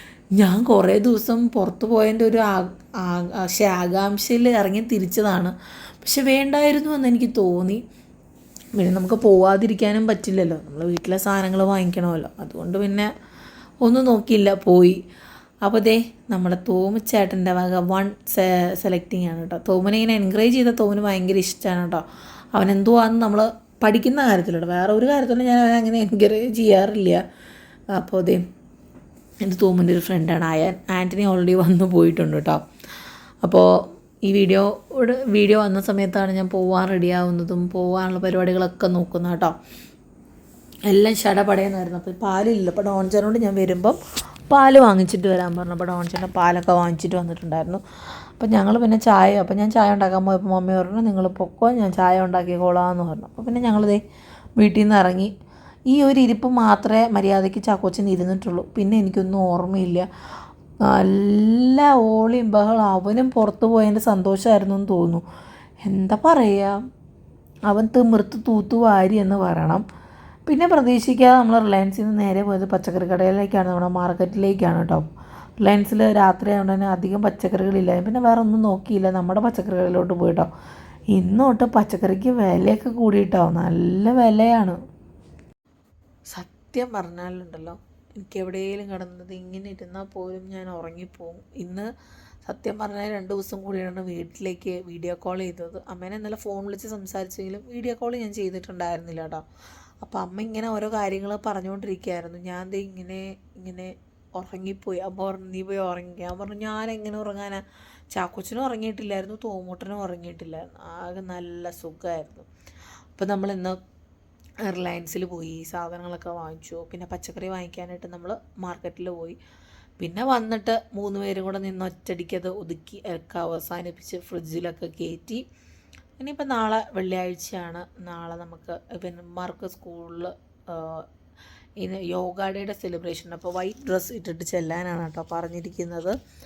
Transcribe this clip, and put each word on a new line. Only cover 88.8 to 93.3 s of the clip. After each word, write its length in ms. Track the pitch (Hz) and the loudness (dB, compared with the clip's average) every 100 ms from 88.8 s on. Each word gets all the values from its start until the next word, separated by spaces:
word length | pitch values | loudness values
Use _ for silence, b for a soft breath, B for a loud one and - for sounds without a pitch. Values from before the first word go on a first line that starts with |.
| 202 | -12
കിടന്നത് 440 | 190 180 180 180 | -14 -16 -20 -20
ഇങ്ങനെ 340 | 185 185 190 196 190 | -20 -18 -18 -18 -20
ഇരുന്നാൽ 320 | 180 185 190 | -18 -18 -16
പോലും 300 | 190 185 185 190 190 | -14 -14 -16 -16 -18
ഞാൻ 100 | 185 175 | -14 -14
ഉറങ്ങിപ്പോവും. 600 | 165 170 180 - 170 170 _ - | -16 -18 -20 -20 -20 -20 _ -18
ഇന്ന് 220 | 180 185 214 254 b b b b - | -16 -14 -14 -16 b b b b -18
സത്യം 280 | - 214 208 | -12 -10 -10
പറഞ്ഞാൽ 260 | 208 202 208 208 | -10 -10 -10 -10
രണ്ട് 140 | 185 | -10